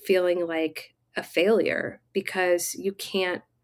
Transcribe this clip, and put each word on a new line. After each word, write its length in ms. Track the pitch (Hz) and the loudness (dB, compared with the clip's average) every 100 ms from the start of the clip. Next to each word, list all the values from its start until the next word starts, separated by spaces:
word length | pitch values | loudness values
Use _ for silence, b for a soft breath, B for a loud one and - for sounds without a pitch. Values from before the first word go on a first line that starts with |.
| - | 2
feeling 400 | 185 180 175 170 | 2 4 0 0
like 480 | 160 160 160 - _ _ - | -2 -2 -4 -16 _ _ -12
a 80 | |
failure 800 | - - 185 220 71 - - - _ | -4 0 4 4 2 -2 -4 -10 _
because 640 | 190 190 190 180 175 - - | -6 -4 -2 2 2 0 -4
you 160 | 190 | -6
can't 500 | 196 - 196 180 175 - _ | -6 -6 -2 -2 -4 -10 _